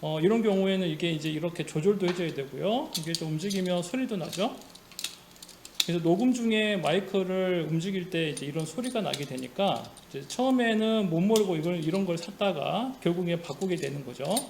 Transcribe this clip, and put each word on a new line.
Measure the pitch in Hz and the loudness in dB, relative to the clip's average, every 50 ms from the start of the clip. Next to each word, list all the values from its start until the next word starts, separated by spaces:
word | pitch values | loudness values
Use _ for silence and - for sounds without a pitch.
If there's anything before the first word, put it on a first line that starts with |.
어, | - 151 156 156 | -2 -2 -2 4
이런 | 156 180 220 233 220 | 4 4 4 6 4
경우에는 | 214 196 190 190 190 190 190 185 170 | 4 4 4 4 4 2 2 2 0
이게 | 156 151 - 170 | -2 0 0 0
이제 | 165 156 147 160 | 0 0 -2 -2
이렇게 | 156 151 156 175 165 - 160 | -2 -2 -2 -4 -4 -4 -6
조절도 | - - 160 151 196 214 202 185 | -2 -2 0 2 4 2 4 2
해줘야 | 175 180 180 180 160 143 | 0 0 0 -2 -4 -2
되고요. | 139 139 135 - 139 151 185 220 254 311 311 - - | -4 -6 -6 -6 -4 -2 0 0 0 -2 -2 -6 -6
이게 | 156 156 165 | -4 -4 -4
좀 | 165 165 160 156 | -2 -2 -2 -4
움직이면 | 156 160 208 196 196 185 180 180 175 170 | -2 -2 -2 -2 0 0 0 0 0 -2
소리도 | 175 - 254 262 240 220 | -2 -2 -2 -2 -2 -2
나죠. | 190 156 - - 165 190 262 277 - - - - - - - - - - - - - - - - - - - - - - - - - - | -4 -4 -6 -2 -2 -2 -2 -2 -6 -16 -18 -20 -20 -20 -20 -18 -12 -10 -10 -10 -12 -20 -20 -20 -20 -20 -20 -20 -20 -20 -20 -4 -4 -2
그래서 | - 170 175 160 | 0 0 0 2
녹음 | 165 170 185 233 254 247 | 2 2 4 4 2 2
중에 | 240 233 226 220 214 214 214 208 | 2 2 2 2 2 2 2 0
마이크를 | 190 156 147 156 190 196 - - 196 190 180 185 185 185 185 180 175 160 151 | 0 0 2 2 0 0 0 -2 -2 0 0 0 0 2 2 2 0 0 0
움직일 | 160 165 165 196 196 190 175 170 | 0 0 0 0 -2 -4 -4 -2
때 | - 165 165 156 | -2 -2 -2 -2
이제 | 147 - 135 | -2 -4 -6
이런 | 139 143 165 156 | -6 -4 -4 -4
소리가 | 151 - - 233 254 247 233 196 | -4 -6 -6 -6 -4 -4 -2 -2
나게 | 147 139 139 143 | -2 -2 -4 -6
되니까 | 135 127 127 131 123 - - 196 196 147 117 117 113 - - - - | -6 -6 -8 -8 -8 -2 0 0 2 2 0 -4 -10 -14 -18 -20 -12
이제 | - 135 139 | -12 -12 -10
처음에는 | 143 - - 247 262 269 254 240 226 220 214 214 220 220 220 208 185 | -10 -4 0 2 2 4 4 4 4 4 4 2 4 4 4 2 2
못 | 165 165 | 2 4
모르고 | 180 202 226 220 214 185 180 | 4 6 6 6 6 4 2
이걸, | 160 151 170 180 175 160 | 0 2 0 0 0 0
이런 | 156 160 196 196 | 0 0 0 0
걸 | 180 170 | 0 -2
샀다가 | 165 - - 196 - 208 202 185 151 139 143 156 190 240 262 254 - - | -2 -4 -8 -4 0 0 0 0 0 -2 -2 -2 -2 -2 -4 -6 -2 0
결국에 | 196 170 170 185 170 170 170 165 | 0 0 2 0 0 0 -2 -4
바꾸게 | - 143 - 190 190 180 | -8 -6 -4 -2 -2 0
되는 | 165 143 139 143 143 139 | 0 -2 -4 -4 -6 -8
거죠. | 123 123 120 131 151 190 240 285 - | -10 -10 -8 -2 -2 0 -2 -2 -6